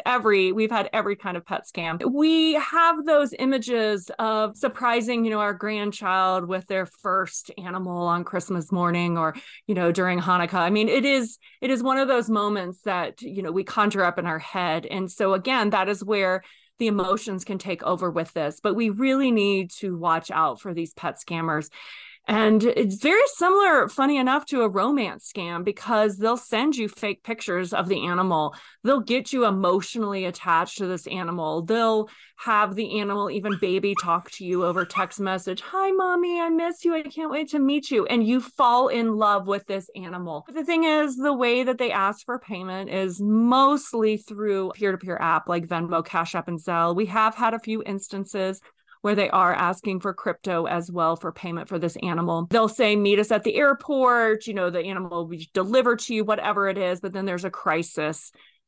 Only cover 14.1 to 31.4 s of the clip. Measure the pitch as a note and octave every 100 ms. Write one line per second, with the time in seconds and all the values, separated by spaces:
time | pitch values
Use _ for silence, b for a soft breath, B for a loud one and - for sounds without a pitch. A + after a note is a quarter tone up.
14.1 | F3 F3 D#3+ - F#3+ F3 D#3+ A2+ F#3 F#3
15.1 | - G3 F#3+ F#3 C4 G#3 G#3 F#3+ G3+ G3
16.1 | G#3 F#3+ F#3 b b b - A3+ G3+ F#3
17.1 | G#3 A3 F#3+ - F#3+ G3 E3+ - F3 F3+
18.1 | E3 E3 - D3+ D#3 G#3+ G3+ A3+ G3+ C4
19.1 | C4+ C4+ A3+ G3+ G3 F3+ - G3+ F3 E3+
20.1 | D#3+ - D#3+ D#3 B2 G3+ E3+ E3 - E3+
21.1 | - - E3 E3 D3+ D#3 B B B B
22.1 | B - G#3+ A3 G#3+ A3+ - G#3+ G3 D4
23.1 | G4 C#5 - F4 G4 G4 D4+ F3 - C#4
24.1 | C#4+ B3+ C#4 C#4+ C#4 A3+ F#3+ A3 C#4+ G3+
25.1 | - - - F3 E3+ F3+ G#3 - A3+ G#3+
26.1 | G3 A3 A#3+ - A3 C#4 C4+ G#3+ - G#3
27.1 | G3 - A3+ - F3+ F3+ - F3+ F#3+ F3
28.1 | F3+ F#3+ E3 D3+ B B B A3 C4+ G#3+
29.1 | B3 - C4 A3+ F#3+ F#3 F#3 F3+ A#3+ G#3
30.1 | G3 F#3 F3 - E3 F3+ - F#3+ F3+ -
31.1 | F#3 E3+ F3